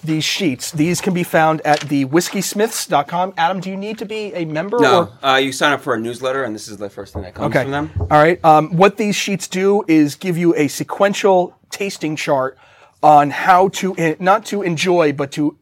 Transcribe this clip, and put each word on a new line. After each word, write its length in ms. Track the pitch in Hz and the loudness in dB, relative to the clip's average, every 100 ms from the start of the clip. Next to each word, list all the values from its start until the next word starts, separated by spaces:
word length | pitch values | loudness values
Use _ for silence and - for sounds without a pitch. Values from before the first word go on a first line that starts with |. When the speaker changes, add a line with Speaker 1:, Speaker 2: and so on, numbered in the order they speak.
Speaker 1:
these 200 | 156 156 | -2 -2
sheets. 480 | 147 - 185 123 - | -2 -2 -2 -4 -8
These 300 | 160 160 175 | -2 0 0
can 120 | - 175 | -2 -2
be 80 | |
found 380 | 175 170 160 156 | 0 2 2 0
at 180 | 151 151 | 0 0
the 240 | 143 143 131 | 0 -2 2
whiskey 360 | 156 - 202 | 0 0 -6
smiths 440 | - 202 226 - - | -6 -2 -2 -4 -2
dot 220 | 151 143 | -2 -2
com. 260 | 175 185 190 | -4 -4 -2
Adam, 240 | 165 190 | -2 -2
do 120 | 185 | -8
you 60 | 190 | -10
need 200 | 208 220 | -10 -10
to 80 | 208 | -10
be 260 | 220 208 180 | -8 -8 -8
a 100 | 160 | -6
member? 320 | 156 196 240 | -6 -4 0
Speaker 2:
No, 300 | 131 120 - - | 4 2 0 -4
Speaker 1:
Or? 40 | 135 | 0
Speaker 2:
uh, 80 | 131 | 0
you 140 | 135 | 0
sign 220 | 131 151 | 0 0
up 80 | 135 | 0
for 140 | 147 113 | -2 -4
a 40 | |
newsletter, 440 | 117 117 131 135 | -4 -6 -4 -4
and 100 | 123 | -6
this 140 | 107 110 | -8 -12
is 100 | 101 | -12
the 120 | 101 | -12
first 240 | - 98 | -12 -14
thing 100 | 101 | -12
that 100 | 92 | -14
comes 140 | 95 143 143 | -8 -2 -2
Speaker 1:
Okay. 80 | |
Speaker 2:
from 80 | 131 | -2
them. 180 | 143 156 - | -6 -6 -6
Speaker 1:
All 80 | - | 2
right. 340 | 151 156 175 165 | 4 6 4 6
Um, 300 | 156 156 170 | 4 4 4
what 200 | 196 208 | 4 4
these 180 | 214 190 | -2 -2
sheets 320 | - 190 - | -4 -6 -6
do 360 | 185 196 202 214 | -2 2 2 4
is 260 | 160 147 | 4 2
give 240 | - 190 170 | -2 -4 0
you 160 | 175 160 | 2 2
a 120 | 147 | 0
sequential 880 | - 160 - 202 202 202 185 175 _ _ | -2 -8 0 0 2 2 2 0 _ _
tasting 440 | - 196 - 160 156 | -8 -8 -6 -8 -6
chart 440 | - 139 131 - _ _ _ _ | -2 -2 -2 -8 _ _ _ _
on 300 | - 151 147 | 6 6 4
how 380 | - - 180 190 | 0 4 4 4
to, 260 | - 185 190 | 0 -6 -2
en-, 220 | 165 156 | -2 0
not 260 | 175 214 214 | 0 0 0
to 140 | 208 | -4
enjoy, 520 | 185 156 180 175 156 | -4 -2 0 2 2
but 180 | 139 139 | 0 -6
to 240 | 151 151 - | -2 -4 -4